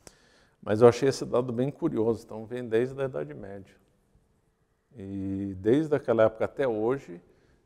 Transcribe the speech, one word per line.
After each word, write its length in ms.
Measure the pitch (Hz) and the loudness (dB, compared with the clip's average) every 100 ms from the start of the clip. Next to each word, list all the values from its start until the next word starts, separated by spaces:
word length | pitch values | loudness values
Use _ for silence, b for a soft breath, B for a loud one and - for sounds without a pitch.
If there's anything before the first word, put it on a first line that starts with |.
| b b b b b b | b b b b b b
Mas 220 | - 107 | -2 8
eu 60 | 120 | 8
achei 220 | 110 139 | 8 0
esse 160 | 131 135 | -2 -2
dado 260 | 120 127 | -2 -2
bem 180 | 117 135 | -2 -4
curioso, 540 | 139 165 113 110 107 - | -2 -4 0 0 -2 -6
então 200 | 107 110 | -16 -12
vem 220 | 123 123 | -12 -2
desde 320 | 110 127 135 | 0 0 -4
a 60 | 135 | -6
Idade 280 | 147 147 | -6 -10
Média. 420 | 143 101 101 92 _ _ _ _ _ _ _ _ _ _ _ _ - | -12 -16 -16 -18 _ _ _ _ _ _ _ _ _ _ _ _ -16
E 580 | 98 98 98 98 98 95 | -10 -8 -6 -4 -6 -2
desde 340 | 101 135 156 | 2 2 2
aquela 300 | 143 - 113 | -2 0 4
época 220 | 110 - 104 | 4 2 -6
até 220 | - 135 | -2 -2
hoje, 540 | 107 113 139 151 175 _ b b b | 0 -2 -2 -6 -20 _ b b b